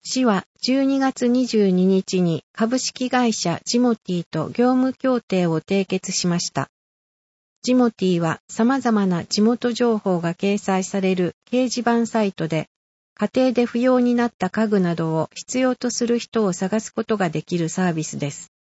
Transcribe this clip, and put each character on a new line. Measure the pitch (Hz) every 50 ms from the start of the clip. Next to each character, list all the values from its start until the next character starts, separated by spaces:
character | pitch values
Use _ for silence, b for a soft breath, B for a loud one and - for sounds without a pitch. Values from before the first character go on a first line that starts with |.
市 | _ - - 254 262
は | 240 202 185 - _ _ _
十 | - - 254 269
二 | 277 269 269 269
月 | 269 269 - - 247 240
二 | 240 254 254
十 | 233 - 220 208 190
二 | 185 180 185
日 | 190 190 190 190 - - 185
に | 180 170 160 151 _ _
株 | _ - 220 226 247 254
式 | - - - - 254 247
会 | - 247 247 233
社 | 214 - - 175 165 - _
ジ | - - 240
モ | 247 247 226
テ | - _ - 180
ィ | 175
ー | 165 _
と | - 160 151 -
業 | - - 240 247 262
務 | 254 254 262
協 | 262 _ - 262 254 240
定 | - _ 190 185 180
を | 170 160 160
締 | - - 196 196 190
結 | _ 185 185 - -
し | 180 - -
ま | 180 170 175
し | - -
た。 | _ - 135 - _ _ _ _ _ _ _ _ _ _ _ _ _ _ _ _ _ _
ジ | - - 254
モ | 254 247 233
テ | - - 190
ィ | 185 180
ー | 170
は | 170 160 - - _ _
様 | - - 226 240 269 269
々 | - 240 226 208 196
な | 190 180 170 -
地 | - - 208
元 | 208 226 247 233 - 247
情 | 233 - 247 240 220 208
報 | - 196 180 170
が | 170 170 170
掲 | _ - 202 202 208
載 | - - 190 185
さ | 190 - - 202
れ | 190 185 185
る | 180 180 165 - _ _ _
掲 | - 247 254 240
示 | - 247
板 | 226 240 233 233 233
サ | 220 - 226 214
イ | 196
ト | - - 165 160
で、 | 165 156 151 _ _ _ _ _ _ _ _ _ _
家 | - 208 208
庭 | _ 254 254 262
で | 233 247 240
不 | 233 - 240
要 | 247 254 254 254
に | 247 247 240
な | 240 240
っ | 240 _
た | _ - 180
家 | - 214 220
具 | 214 208 202
な | 185 170 170
ど | 165 165 160 160
を | 160 156 -
必 | _ - - - - 254
要 | 262 254 247
と | _ - 247
す | - - 240
る | 233 240 233
人 | - _ - 226 220
を | 190
探 | 180 - 190 185 - 190
す | - -
こ | _ - 226
と | - 226
が | 202 190 165
で | 156 156 -
き | - 180
る | 170 170 160
サ | - - 185 180
ー |
ビ | 160 160
ス | 156 - - 139
で | 147 143
す。 | 147 - - _ _ _